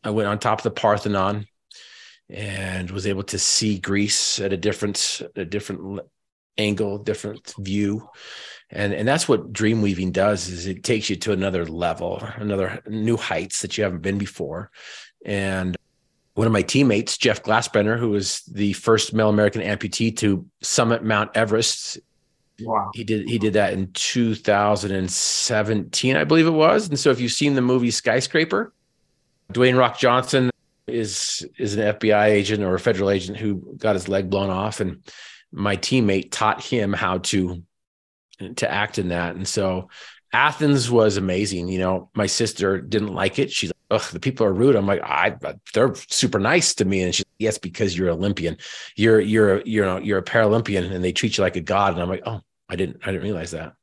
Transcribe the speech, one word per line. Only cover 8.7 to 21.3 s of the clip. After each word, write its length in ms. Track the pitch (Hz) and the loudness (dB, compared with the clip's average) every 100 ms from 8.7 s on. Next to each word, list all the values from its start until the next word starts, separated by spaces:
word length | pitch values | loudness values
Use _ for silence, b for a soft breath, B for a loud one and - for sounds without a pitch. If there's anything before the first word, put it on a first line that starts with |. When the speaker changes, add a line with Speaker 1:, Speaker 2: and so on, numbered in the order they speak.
| - 104 | -6 -4
Speaker 1:
and 120 | 98 110 | -2 0
that's 220 | 151 - | 0 2
what 240 | 143 - | 0 0
dream 300 | 107 110 113 | 0 2 2
weaving 320 | 101 90 92 | 0 0 -2
does, 340 | 92 101 98 87 | 2 2 0 -4
is 180 | 87 92 | -8 -8
it 180 | 90 | -8
takes 260 | - 113 104 | -2 -2 0
you 80 | 92 | -4
to 160 | 110 | -2
another 320 | 98 98 92 85 | 0 0 -2 -4
level, 580 | 80 87 80 87 90 110 107 | -4 -4 -2 -6 -6 -10 -8
another 440 | 104 98 92 - - | -4 -2 -2 -6 -8
new 300 | 110 110 117 | -4 0 0
heights 440 | - 85 87 - | 0 -4 -4 -8
that 160 | 98 - | -6 -2
you 60 | |
haven't 180 | 104 87 | -2 -2
been 160 | 87 98 | -4 -4
before. 540 | 101 - 76 82 101 B B B B _ - | -4 -6 -8 -8 -12 B B B B _ -6
And 500 | 101 98 95 92 90 _ _ _ _ _ | -4 -2 -2 -4 -6 _ _ _ _ _
one 140 | - 113 | 0 2
of 60 | |
my 80 | 107 | 2
teammates, 560 | - 127 139 104 - - | 2 4 4 2 0 0
Jeff 260 | 123 101 | 2 2
Glassbrenner, 560 | - 110 - 107 104 117 | 2 0 2 0 2 0
who 100 | 117 | 0
was 320 | 104 95 - | 0 -2 -6
the 280 | - 92 104 | -10 -2 -2
first 420 | 98 - 110 - | 0 4 4 4
male 160 | 110 107 | 2 4
American 320 | 104 104 110 | 4 4 2
amputee 540 | 90 104 104 - 113 110 | -4 -4 -4 -2 -2 2
to 300 | 107 95 - _ | 0 0 -4 _
summit 420 | - - 117 117 | -2 2 2 2
Mount 280 | 110 104 107 | 2 2 2